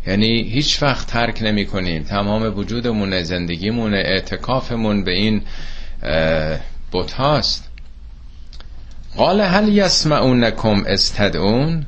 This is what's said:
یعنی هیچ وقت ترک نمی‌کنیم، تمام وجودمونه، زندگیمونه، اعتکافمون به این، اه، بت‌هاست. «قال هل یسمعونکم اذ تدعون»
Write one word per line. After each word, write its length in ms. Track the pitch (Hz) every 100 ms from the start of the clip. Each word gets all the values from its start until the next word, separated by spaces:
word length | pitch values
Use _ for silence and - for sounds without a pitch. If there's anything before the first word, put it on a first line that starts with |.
| -
یعنی 340 | 98 110 113
هیچ 420 | 107 120 151 -
وقت 240 | 143 120 -
ترک 320 | 117 117 110
نمی‌کنیم، 600 | 110 104 98 98 90 80
تمام 540 | 73 101 101 110 113 98
وجودمونه، 680 | 92 117 120 107 98 92
زندگیمونه، 760 | 82 90 85 85 98 120 110 98
اعتکافمون 1040 | 90 95 - 92 - 131 123 117 110 104
به 80 | 92
این، 300 | 90 107 107 - - - - - -
اه، 560 | - 80 80 80 78 73 - - -
بت‌هاست. 760 | 92 87 - 139 147 - - - - - - - - - - - - - - - - - -
«قال 240 | 139 196
هل 360 | 196 185 214 208
یسمعونکم 1040 | 185 - 156 143 127 123 117 104 110 101 -
اذ 240 | 98 -
تدعون» 680 | - 101 80 98 117 151 165